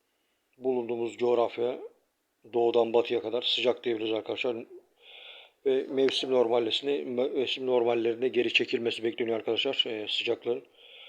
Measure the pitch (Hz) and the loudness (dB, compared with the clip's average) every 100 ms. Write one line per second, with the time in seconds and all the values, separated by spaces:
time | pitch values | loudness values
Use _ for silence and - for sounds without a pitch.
0 | _ _ _ _ _ _ 127 127 117 120 | _ _ _ _ _ _ -2 0 -2 -2
1 | 117 104 120 120 113 - 120 139 427 - | -4 0 2 4 2 0 -4 -4 -10 -20
2 | _ _ _ _ 113 117 117 117 117 117 | _ _ _ _ -4 2 4 4 4 4
3 | 117 120 107 117 120 - 120 120 123 113 | 2 0 -2 -4 -2 0 0 0 -2 -2
4 | 110 110 107 107 127 117 127 - - _ | -2 -2 -4 -4 -4 -4 -8 -18 -20 _
5 | - - - - - _ 139 131 - 131 | -20 -20 -20 -20 -20 _ 0 0 0 2
6 | 135 - 135 131 113 120 113 - 139 143 | 2 2 2 2 4 2 0 -2 -2 -4
7 | 143 120 135 151 123 - 131 123 117 120 | -2 -2 0 0 -2 -2 2 2 4 2
8 | 113 113 127 113 113 - 120 127 113 110 | 0 0 0 0 2 0 0 -2 -2 -2
9 | 113 107 117 113 113 110 135 131 127 110 | -4 -4 -4 -2 -2 -2 -2 -2 -4 -6
10 | 104 - 120 117 120 127 - _ - - | -4 -4 -2 -2 -2 -4 -6 _ -20 -20